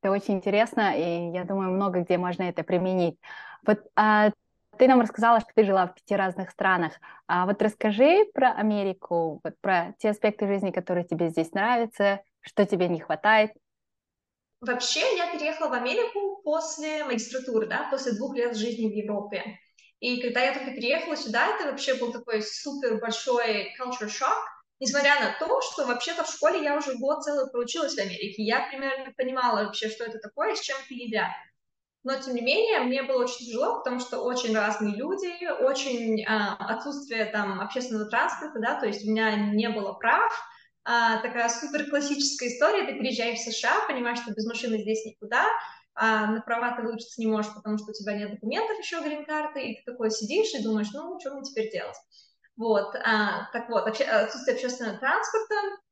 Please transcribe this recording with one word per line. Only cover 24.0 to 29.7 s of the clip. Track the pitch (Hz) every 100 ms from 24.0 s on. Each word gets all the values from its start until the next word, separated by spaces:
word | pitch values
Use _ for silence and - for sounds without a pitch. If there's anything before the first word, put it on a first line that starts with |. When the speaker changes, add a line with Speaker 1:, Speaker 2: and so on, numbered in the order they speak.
| 214
Speaker 2:
shock, | - 269 466 - - _ _
несмотря | 262 285 285 294
на | 214 -
то, | 311 523
что | - - 254
вообще-то | 233 - 339
в | 302
школе | - 302 359
я | 294 285
уже | 285 247
год | 269 294
целый | - 285 262
проучилась | 240 240 339 294
в | 180
Америке. | 196 180 202 -
Я | 214 247 -
примерно | 269 269 262 269 -
понимала | 254 254 247 214
вообще, | 208